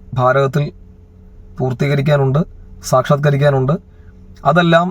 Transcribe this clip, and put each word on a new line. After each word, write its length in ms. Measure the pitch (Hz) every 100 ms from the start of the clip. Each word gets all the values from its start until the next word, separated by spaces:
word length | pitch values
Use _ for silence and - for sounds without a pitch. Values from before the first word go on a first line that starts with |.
| - -
ഭാരതത്തിൽ 460 | 127 131 135 147 151 - - - - - - - - -
പൂർത്തീകരിക്കാനുണ്ട്, 840 | 127 123 143 143 139 147 135 139 - - - - -
സാക്ഷാത്കരിക്കാനുണ്ട്. 880 | 131 123 143 147 139 143 135 131 165 - - - - - - -
അതെല്ലാം 380 | 160 170 165 180